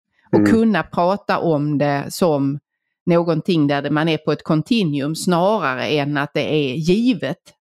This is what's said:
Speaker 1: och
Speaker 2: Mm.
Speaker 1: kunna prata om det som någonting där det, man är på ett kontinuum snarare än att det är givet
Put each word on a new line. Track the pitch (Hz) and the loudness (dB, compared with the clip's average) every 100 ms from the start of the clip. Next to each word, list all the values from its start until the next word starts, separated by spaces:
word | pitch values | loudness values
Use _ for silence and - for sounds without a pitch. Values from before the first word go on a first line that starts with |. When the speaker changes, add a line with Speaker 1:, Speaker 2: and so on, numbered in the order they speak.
| _ _ _ | _ _ _
Speaker 1:
och | - | 2
Speaker 2:
Mm. | - | 4
Speaker 1:
kunna | 226 226 185 | 4 2 0
prata | - - 175 202 - 190 | -2 0 0 0 -2 -2
om | 170 147 147 143 | 0 0 0 0
det | 147 143 135 | 0 -2 -6
som | - 180 147 139 143 - _ _ _ - | -2 0 2 -2 -4 -12 _ _ _ 0
någonting | 170 170 156 175 165 143 | 2 2 0 0 2 2
där | 143 | 0
det, | 143 | -2
man | 151 165 | 0 0
är | 156 | 0
på | - | -2
ett | 147 | -4
kontinuum | - 156 - 233 175 143 143 160 | 0 -2 0 0 0 -2 -4 -4
snarare | 185 170 185 214 143 127 117 | 0 2 2 0 -2 -2 -2
än | 151 139 147 | 0 0 -2
att | 143 | -2
det | 151 107 151 | -4 -2 0
är | 139 127 | -2 -2
givet | 160 202 240 208 135 - _ _ | 0 2 2 -2 -4 -8 _ _